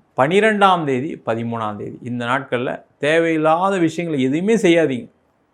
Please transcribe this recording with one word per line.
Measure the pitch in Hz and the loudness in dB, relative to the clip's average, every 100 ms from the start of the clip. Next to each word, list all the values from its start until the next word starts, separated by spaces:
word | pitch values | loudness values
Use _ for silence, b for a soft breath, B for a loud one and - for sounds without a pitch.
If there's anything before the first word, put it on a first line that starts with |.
| _ - | _ 0
பன்னிரெண்டாம் | 135 190 214 208 196 180 | 2 4 2 4 4 4
தேதி, | 147 127 151 160 - | 0 -2 -4 -8 -6
பதிமூணாம் | 117 117 117 107 104 | -4 -4 -6 -6 -8
தேதி, | - 117 | -12 -12
இந்த | 120 120 120 | -10 -8 -2
நாட்கள்ல | 135 135 123 131 - - _ | -2 -2 -4 -4 -8 -12 _
தேவையில்லாத | 139 160 165 160 156 160 190 196 | 0 2 2 0 2 2 0 0
விஷயங்களை | 165 160 170 151 131 | 0 -2 -4 -2 0
எதுவுமே | 147 190 226 | 0 0 2
செய்யாதீங்க. | 180 170 156 127 117 _ _ _ _ | 4 4 2 -2 -8 _ _ _ _